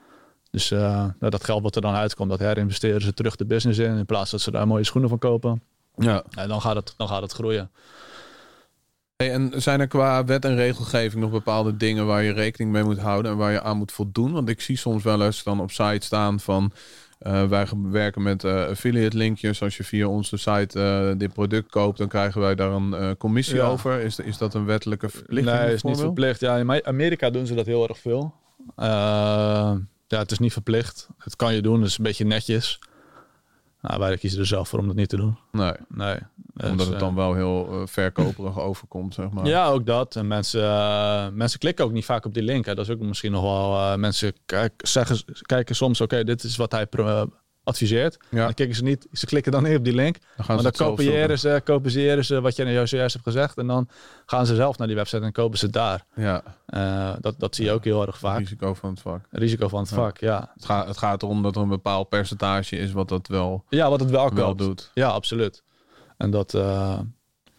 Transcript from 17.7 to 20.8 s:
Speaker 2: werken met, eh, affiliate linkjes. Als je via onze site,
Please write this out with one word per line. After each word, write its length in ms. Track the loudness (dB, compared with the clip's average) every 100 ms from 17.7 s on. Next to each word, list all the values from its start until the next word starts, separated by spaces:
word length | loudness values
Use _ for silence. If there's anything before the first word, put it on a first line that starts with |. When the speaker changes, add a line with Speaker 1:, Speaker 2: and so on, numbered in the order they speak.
| -2 -2
Speaker 2:
werken 320 | 0 0 0
met, 220 | 0 0
eh, 220 | 0 0 -2
affiliate 500 | -2 0 2 2 2
linkjes. 460 | 0 0 -2 -2
Als 140 | -4 -4
je 80 |
via 220 | -4 0 2
onze 300 | 0 -2 -4
site, 440 | 0 0 0 0